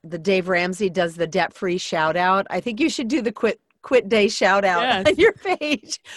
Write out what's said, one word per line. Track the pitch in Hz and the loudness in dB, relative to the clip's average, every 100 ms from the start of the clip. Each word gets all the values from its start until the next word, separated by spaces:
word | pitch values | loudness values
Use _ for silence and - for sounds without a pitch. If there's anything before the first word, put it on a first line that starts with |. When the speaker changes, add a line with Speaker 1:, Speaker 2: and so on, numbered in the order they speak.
| 165 | -8
Speaker 1:
the | 170 | -6
Dave | 160 190 180 | 0 0 2
Ramsey | 180 180 185 202 | 0 0 -2 -2
does | 175 170 165 | 0 -2 -2
the | 165 | -4
debt-free | 180 165 - 190 180 | 0 -2 -2 -4 -4
shout | - 170 156 165 | -4 -2 0 2
out. | 180 190 - | 2 2 0
I | 185 | -4
think | 240 220 | -6 -2
you | 311 | -2
should | - 233 | -2 -4
do | 277 | -2
the | 226 | -2
quit, | 208 220 - _ _ | -2 -2 -4 _ _
quit | - 247 196 | 0 0 2
day | 220 208 | 2 2
shout | - 196 196 196 | 2 2 4 2
out | 175 | 0
Speaker 2:
Yes. | 247 208 202 | 0 0 2
Speaker 1:
<laughs> | |
on | 277 | 4
your | 427 | 4
page | - 392 359 302 269 - - - | 2 -2 -4 -2 -4 -4 -14 -14